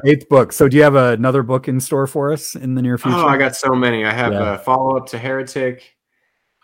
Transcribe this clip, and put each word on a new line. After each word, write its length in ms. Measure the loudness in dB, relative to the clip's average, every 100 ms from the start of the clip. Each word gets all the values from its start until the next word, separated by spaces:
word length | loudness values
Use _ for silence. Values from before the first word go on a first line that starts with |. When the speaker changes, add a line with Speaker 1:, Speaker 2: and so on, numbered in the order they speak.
Speaker 1:
eighth 240 | 2 2 4
book. 220 | 2 4
So 160 | 2 4
do 80 | 6
you 40 |
have 140 | 6 6
another 480 | 4 2 0 0
book 240 | 0 -2 -2
in 120 | -4
store 280 | -2 -2 -2
for 260 | -2 -4
us 220 | -4 -8 -10
in 180 | -6
the 80 | -2
near 160 | -2 -2
future? 180 | -2 0
Speaker 2:
Oh, 120 | 2
I 100 | 2
got 180 | 0 -2
so 200 | -2 0
many. 280 | 0 0
I 80 | -2
have 220 | -2 -2
Speaker 1:
Yeah. 220 | -2 -4 -4
Speaker 2:
a 20 |
follow-up 480 | -2 0 0 -4 -6
to 100 | -8
Heretic. 760 | -6 -6 -8 -6 -6 -6 -14 _ _ _ _ _ _ _